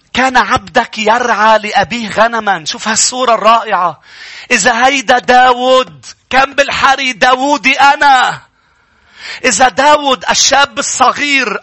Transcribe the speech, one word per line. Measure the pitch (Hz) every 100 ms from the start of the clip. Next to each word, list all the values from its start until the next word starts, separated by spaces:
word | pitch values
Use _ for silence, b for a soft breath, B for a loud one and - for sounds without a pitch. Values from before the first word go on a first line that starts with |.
| _
"كان | - 262 247
عبدك | 202 247 190 240 233 -
يرعى | 214 233 247 202 214 220
لأبيه | 208 180 175 240 214
غنما." | 180 226 233 208 180 147
شوف | 233 220
هالصورة | 220 - 254 254
الرائعة. | 220 202 233 214 185 175 147 B B B B B
"إذا | 240 220 226 254
هيدا | 277 220 247
داود | 240 247 254 247 254 254 240 147 - - _
كان | 254 269 277
بالحري، | 277 - 269 269 262
داودي | 220 254 254 277 294 226 262
أنا." | 277 294 285 262 202 147 - _ B B B B B B B B 254
إذا | 247 254
داود | 180 285 302 285 254 -
الشاب | 220 - 269 277 226
الصغير | - - 233 - 285 277 233 196